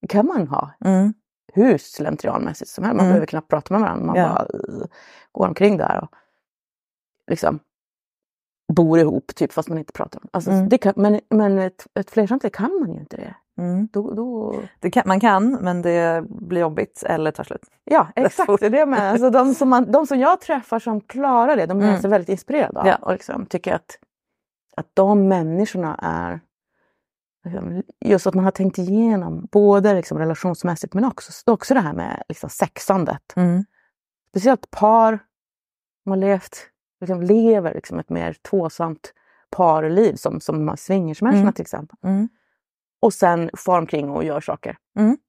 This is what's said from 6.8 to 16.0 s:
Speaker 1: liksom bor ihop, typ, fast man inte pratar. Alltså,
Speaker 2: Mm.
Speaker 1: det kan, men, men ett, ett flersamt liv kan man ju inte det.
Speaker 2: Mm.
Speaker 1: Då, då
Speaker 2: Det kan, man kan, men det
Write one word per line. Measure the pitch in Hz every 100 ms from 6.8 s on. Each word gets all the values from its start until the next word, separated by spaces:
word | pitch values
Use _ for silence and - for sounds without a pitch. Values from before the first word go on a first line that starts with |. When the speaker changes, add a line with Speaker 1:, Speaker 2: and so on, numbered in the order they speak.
| _ _ _ _ -
Speaker 1:
liksom | 165 - 151 _ _ _ _ _ _ _ _ _ _ _
bor | 160 165 165
ihop, | 156 143 - -
typ, | 151
fast | - 160
man | 165
inte | 151
pratar. | - - - -
Alltså, | 190 170
Speaker 2:
Mm. | 190 190
Speaker 1:
det | 247
kan, | 196 202
men, | 202 208 -
men | 214 208 196
ett, | 185 _ - -
ett | 196
flersamt | - 202 254
liv | 220
kan | - 220 381
man | 233
ju | 160
inte | 151 -
det. | - - _ -
Speaker 2:
Mm. | 175 180 214
Speaker 1:
Då, | 202 208
då | 208 240 233 214 - 190 _
Speaker 2:
Det | -
kan, | 247 202
man | 190
kan, | 226 196 220
men | 269 185 175
det | 175 170